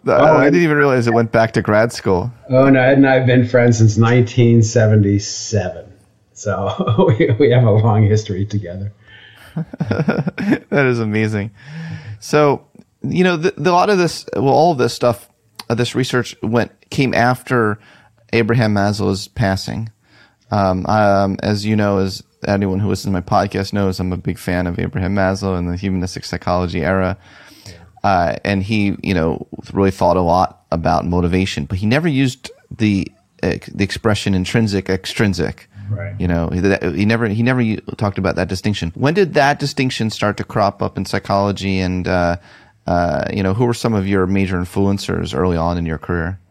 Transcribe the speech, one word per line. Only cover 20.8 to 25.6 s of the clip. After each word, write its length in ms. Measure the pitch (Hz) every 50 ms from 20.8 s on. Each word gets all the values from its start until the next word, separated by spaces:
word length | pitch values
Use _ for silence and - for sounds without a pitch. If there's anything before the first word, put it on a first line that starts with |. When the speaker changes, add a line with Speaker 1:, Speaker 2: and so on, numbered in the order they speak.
| -
Speaker 1:
um, 500 | - 104 107 107 101 98 98 101 98 95 -
as 220 | - 101 104 101 101
you 120 | 107 110
know, 220 | 107 104 101 101 98
as 240 | 95 95 95 - - _ _ _ -
anyone 320 | - 101 98 101 95 92 95
who 80 | 104 98
listens 220 | 95 95 - 101
to 20 |
my 80 | 98 92
podcast 520 | 90 - 107 98 95 101 - 98 98 -
knows, 280 | - 104 98 95 92 -
I'm 120 | 90 90
a 40 | 90
big 220 | 92 - - 87 -
fan 280 | - - 90 90 90
of 120 | 87 87 90
Abraham 360 | 90 92 - 98 92 92 101
Maslow 420 | 101 95 92 95 92 101 98 92
and 120 | 87